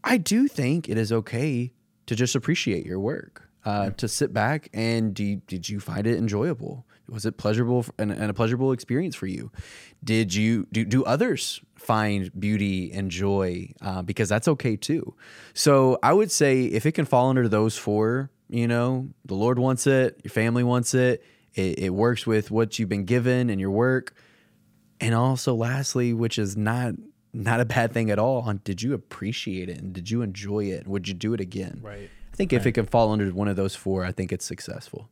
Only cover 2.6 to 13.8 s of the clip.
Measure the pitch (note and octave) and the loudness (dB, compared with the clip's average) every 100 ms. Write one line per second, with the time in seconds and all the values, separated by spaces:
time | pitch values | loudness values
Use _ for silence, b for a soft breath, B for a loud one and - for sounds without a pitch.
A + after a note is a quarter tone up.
2.6 | - F2+ - F#2 G#2+ - - - - _ | 0 -2 -4 -4 -4 -6 -12 -20 -20 _
3.6 | G#2+ G#2 G2 - A2 - A2 G2+ G#2+ D3+ | -4 -2 -2 -2 -6 -2 -2 0 0 0
4.6 | - G#2 A2+ A#2 A2 G2 G2+ G2+ - F#2+ | -4 -4 0 0 0 -2 -4 -4 -6 -10
5.6 | - G#2 - G2 G#2+ G#2 A2 G2+ D3+ C3 | -6 -8 -6 -2 0 0 0 0 -2 -4
6.6 | - B2+ - b - A2 A2+ - G#2 A2 | -8 -14 -18 b -14 -6 -6 -2 -2 0
7.6 | A#2+ B2 A#2 - G#2+ - G#2+ G2+ A2+ B2 | 2 0 -2 -4 -4 -2 -4 0 0 2
8.6 | C3+ B2+ - B2 F3+ - F#2+ F2+ - B | 0 -2 -2 -2 -2 -6 -8 -8 -10 B
9.6 | B B B B - A2 G#2+ F#2+ A2 A#2 | B B B B 0 2 2 2 2 2
10.6 | - A2 A2 B2+ - C3+ A#3+ C#3 - - | 0 -2 2 2 2 2 2 0 -4 -10
11.6 | _ - - A2 G#2+ G2+ F2+ F#2+ G#2 G#2+ | _ -14 0 2 2 0 -4 -4 -2 0
12.6 | G2+ F#2+ F2+ G2 F#2+ F2 G2 G2 F#2 F2+ | 0 -2 -4 -6 -6 -2 0 2 0 -2
13.6 | F#2 - | -10 -10